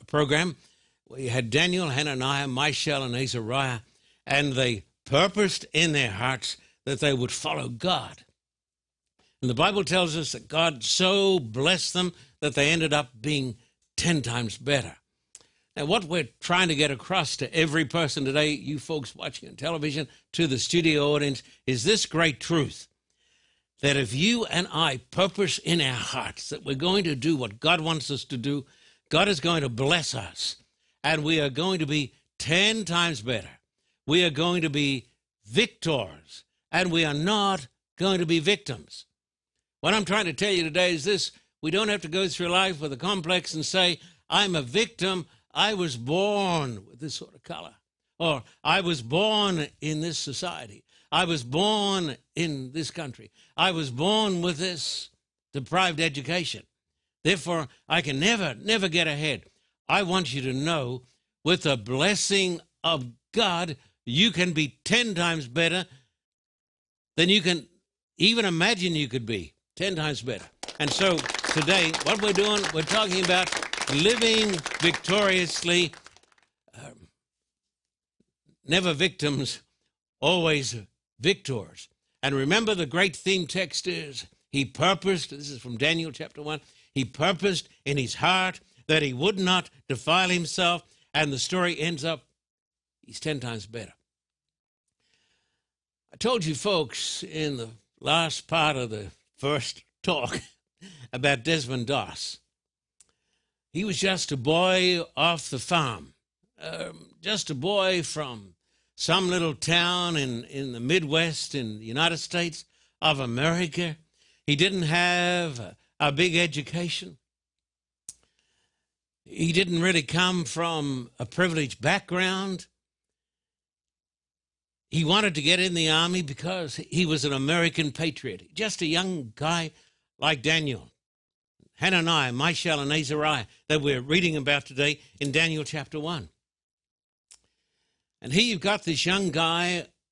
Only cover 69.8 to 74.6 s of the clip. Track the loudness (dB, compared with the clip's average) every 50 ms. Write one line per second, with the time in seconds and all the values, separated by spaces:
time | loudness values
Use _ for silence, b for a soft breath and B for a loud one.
69.8 | -4 -4 -2 -2 -4 -4 -4 -6 -6 -8 -8 -8 -10 -16 _ _ -14 -12 -6 -4
70.8 | -4 -2 0 2 2 2 2 2 0 -4 -6 -4 -2 0 0 2 2 4 4 4
71.8 | 4 2 0 0 0 0 0 2 2 2 2 2 2 2 2 0 0 0 -2 -2
72.8 | -2 0 0 0 2 2 2 2 2 4 4 4 2 2 -2 -4 -4 -6 -6 -6
73.8 | -4 -2 0 2 4 4 4 4 4 4 4 4 4 2 0 -2